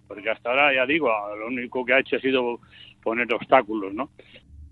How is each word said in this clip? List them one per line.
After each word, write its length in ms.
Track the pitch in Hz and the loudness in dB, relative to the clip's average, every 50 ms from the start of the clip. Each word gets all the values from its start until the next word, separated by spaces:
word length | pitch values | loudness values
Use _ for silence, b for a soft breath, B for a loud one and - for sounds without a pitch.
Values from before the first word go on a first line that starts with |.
| _ - | _ -16
porque 220 | 101 101 95 113 | -14 -6 -4 -4
hasta 200 | 107 - - 117 | -4 -4 -2 0
ahora, 240 | 123 139 147 147 135 | 2 4 4 4 4
ya 120 | 131 127 | 2 2
digo, 240 | 127 151 165 147 120 110 104 101 104 104 104 | 2 0 0 2 0 0 0 -2 -6 -8 -8
lo 100 | 110 117 | -8 -8
único 360 | 127 123 123 117 - 127 123 | -8 -8 -8 -6 -6 -4 0
que 100 | 120 127 | 2 2
ha 60 | 135 | 2
hecho 160 | 131 - 135 | 2 2 -2
ha 40 | 117 | -2
sido 400 | - 135 131 131 123 120 120 113 b b b b b b b _ _ | 0 0 2 2 0 0 -4 -6 b b b b b b b _ _
poner 280 | 107 113 120 120 113 120 | -2 -2 0 0 0 -2
obstáculos, 600 | 101 - - 139 135 120 101 110 110 98 98 98 | -4 2 4 4 4 4 2 -2 -4 -4 -6 -6
¿no? 160 | 113 139 - _ b b b b b b - - - - - | -6 -8 -8 _ b b b b b b -20 -20 -20 -20 -20